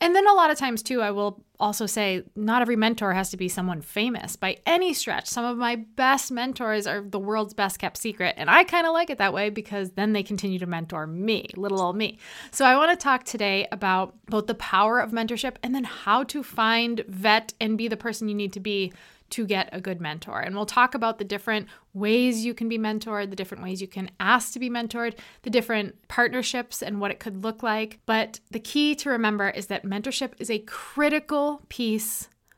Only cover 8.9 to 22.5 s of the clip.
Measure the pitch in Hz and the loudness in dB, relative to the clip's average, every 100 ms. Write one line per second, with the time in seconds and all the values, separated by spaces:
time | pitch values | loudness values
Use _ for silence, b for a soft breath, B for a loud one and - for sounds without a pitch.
8.9 | 330 339 254 196 196 208 214 208 202 185 | 2 0 0 0 2 -2 -4 -6 -6 -4
9.9 | 185 214 208 196 202 202 185 175 165 160 | 0 0 0 -2 -4 -4 -4 -4 -6 -4
10.9 | 165 156 170 214 208 - 185 202 190 180 | -6 -6 -4 0 -2 -4 -6 -2 0 0
11.9 | 196 220 220 B B B - 262 262 320 | 0 -4 -6 B B B 4 6 8 6
12.9 | 349 285 254 - 226 202 196 - 185 196 | 4 2 0 0 -2 0 0 -2 -2 0
13.9 | 185 190 - - 214 208 226 - 190 214 | 2 0 -6 -4 -2 -2 -4 0 4 4
14.9 | 240 226 226 226 233 - - 240 269 240 | 4 0 -2 -2 -4 -6 -4 -4 -2 -4
15.9 | - - 226 269 294 254 - 220 226 233 | -4 2 2 2 -6 -6 0 2 2 2
16.9 | 226 - 190 208 214 220 - 220 220 233 | -2 -6 0 4 4 2 -4 -2 0 -2
17.9 | 214 240 214 214 208 202 202 208 202 185 | -4 -4 -4 -4 -2 -4 -4 -2 -2 -2
18.9 | B B B B - 208 196 - 202 190 | B B B B -4 0 0 -2 -6 -6
19.9 | 180 160 160 - - 175 196 208 - 247 | -6 -6 -8 -6 -4 -4 -4 0 4 4
20.9 | 254 226 220 196 202 - 214 202 B B | 4 -2 -2 -4 -4 -2 -2 -4 B B
21.9 | 190 208 233 247 226 233 | -4 2 4 4 2 -2